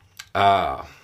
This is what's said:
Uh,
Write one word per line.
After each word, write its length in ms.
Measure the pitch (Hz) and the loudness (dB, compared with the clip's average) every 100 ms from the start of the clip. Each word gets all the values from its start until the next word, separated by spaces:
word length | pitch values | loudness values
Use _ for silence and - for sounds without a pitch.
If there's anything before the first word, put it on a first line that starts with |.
| _ - - 95 | _ -20 -8 0
Uh, 480 | 101 98 78 67 - - | 2 2 0 -6 -12 -20